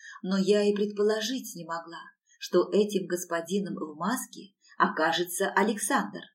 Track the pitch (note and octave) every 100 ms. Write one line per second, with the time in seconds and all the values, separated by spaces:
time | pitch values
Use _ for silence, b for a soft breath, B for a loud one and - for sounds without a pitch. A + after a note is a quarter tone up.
0 | B B F#3 F#3+ F#3+ G#3 G#3 G3+ G#3 G3+
1 | G#3 A3 G#3+ C4 - E3+ E3 E3+ E3 E3
2 | - _ _ b - F3+ F3+ G3 G#3 F#3+
3 | E3+ F3 - E3+ E3 G3+ F3+ D3+ D#3 D3+
4 | F#3 C4 - - - _ b b F3 -
5 | D#3+ E3+ F3 - G3 F#3+ G#3+ G#3 - F3+
6 | - - -